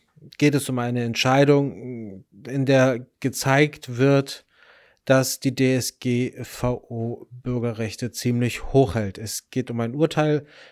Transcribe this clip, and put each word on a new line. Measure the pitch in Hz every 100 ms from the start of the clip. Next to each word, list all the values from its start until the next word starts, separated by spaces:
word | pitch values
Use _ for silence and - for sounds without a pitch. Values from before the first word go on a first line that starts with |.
| _ _ - -
geht | 147
es | 143 -
um | 127
eine | 120 123
Entscheidung, | 117 113 131 135 143 143 139 90 123 120 107 95 - 101 117
in | 139
der | 131 135 127 120 123 _
gezeigt | 135 - 135 135 147 151 - 120
wird, | 135 139 139 - _ _ _ _ _ _
dass | - 131 131 -
die | 135
D | 123 131
S | 131 - -
G | 127 123 123 -
V | 120 - 123 123 -
O | 120 117 120 -
Bürgerrechte | 123 127 123 117 110 110 - 120
ziemlich | - 123 120 123 - -
hoch | 135 135
hält. | 113 104 -
Es | 110 - -
geht | 127 120
um | 117
ein | 117
Urteil | 143 156 - 151 151 147 - -